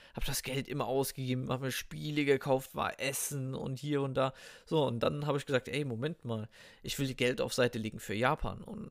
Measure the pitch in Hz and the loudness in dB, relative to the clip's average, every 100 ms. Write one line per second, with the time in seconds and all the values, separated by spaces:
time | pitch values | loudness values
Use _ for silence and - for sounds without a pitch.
0 | - - - 135 - 139 - 143 113 131 | -14 -4 -2 -2 -2 -2 -2 -2 2 2
1 | 135 - 127 127 131 131 135 - - 156 | 0 -2 -2 0 0 -2 -2 -4 -6 -6
2 | 151 151 143 135 147 131 - 147 - - | -2 2 4 4 4 2 2 -2 -2 -2
3 | 135 143 - 143 131 131 135 131 147 143 | -2 -2 -2 -4 -4 -4 -4 -4 -2 0
4 | 139 131 131 - - - - 160 131 117 | 0 2 0 0 -14 -18 0 2 4 4
5 | - 147 147 143 135 131 - 139 143 113 | 2 2 0 0 2 0 2 -2 -2 -2
6 | 143 175 123 113 107 - - - - - | -4 -4 -4 -4 -4 -12 -20 -10 -6 -2
7 | 135 127 123 135 127 - 123 117 110 117 | -2 2 2 2 0 4 2 2 -4 -6
8 | - 104 123 151 120 87 - - - | -4 2 2 2 -2 -6 -10 -10 -12